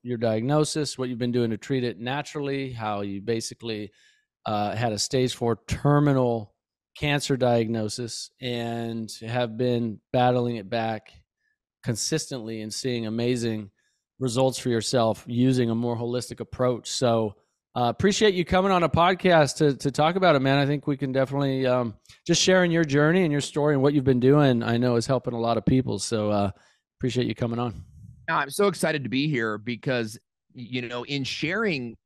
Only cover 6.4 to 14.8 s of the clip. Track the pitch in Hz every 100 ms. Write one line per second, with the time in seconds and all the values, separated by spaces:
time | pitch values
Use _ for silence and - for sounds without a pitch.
6.4 | 104 _ _ _ _ - 147 143 - 135
7.4 | 123 120 113 113 107 - 117 - - _
8.4 | 127 120 117 117 117 113 110 - 113 123
9.4 | 120 110 123 120 117 101 _ 127 123 123
10.4 | 120 117 95 117 113 107 - - _ _
11.4 | _ _ _ _ - 113 - 160 - 135
12.4 | 110 113 107 104 131 120 113 113 120 127
13.4 | 117 110 101 _ _ _ _ - 131 117
14.4 | 131 123 131 117